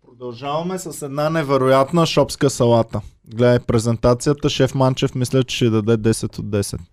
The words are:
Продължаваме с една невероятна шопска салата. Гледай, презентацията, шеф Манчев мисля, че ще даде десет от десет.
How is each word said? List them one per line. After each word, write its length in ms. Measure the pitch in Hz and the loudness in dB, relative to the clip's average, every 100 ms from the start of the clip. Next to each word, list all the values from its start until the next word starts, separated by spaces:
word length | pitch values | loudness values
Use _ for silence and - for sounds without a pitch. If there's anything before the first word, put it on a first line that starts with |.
Продължаваме 720 | _ 117 123 117 139 151 175 185 | _ _ -14 -12 -6 -6 -6 -8
с 240 | 180 147 | -10 -12
една 280 | 143 139 151 | -10 -4 -2
невероятна 760 | 165 139 139 131 131 139 170 160 | -2 0 2 4 4 4 2 2
шопска 440 | - 135 - 143 | 2 0 0 -2
салата. 500 | - 120 117 113 110 - _ - | 2 2 4 2 -4 -10 _ -18
Гледай, 320 | 110 123 123 | 0 2 2
презентацията, 880 | - 120 117 117 123 123 - 143 147 | 2 0 0 0 2 2 0 0 -2
шеф 240 | - 135 | 0 0
Манчев 400 | 139 131 131 139 | 2 0 2 -2
мисля, 300 | 131 123 135 | -2 -2 0
че 120 | 131 - | -2 0
ще 140 | 123 | 0
даде 260 | 110 104 117 | 2 0 0
десет 420 | 110 113 113 - | 0 0 -4 -8
от 120 | 107 | -6
десет. 300 | 101 101 - - | -4 -4 -8 -14